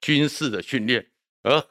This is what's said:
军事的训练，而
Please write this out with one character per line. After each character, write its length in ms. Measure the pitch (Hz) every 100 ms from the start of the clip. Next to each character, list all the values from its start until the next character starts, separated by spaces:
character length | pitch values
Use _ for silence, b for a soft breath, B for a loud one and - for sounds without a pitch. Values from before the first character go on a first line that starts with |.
军 280 | - 147 147
事 200 | - 151
的 140 | 101
训 240 | - 135 107
练， 180 | 120 - _ _ _
而 180 | - 147 -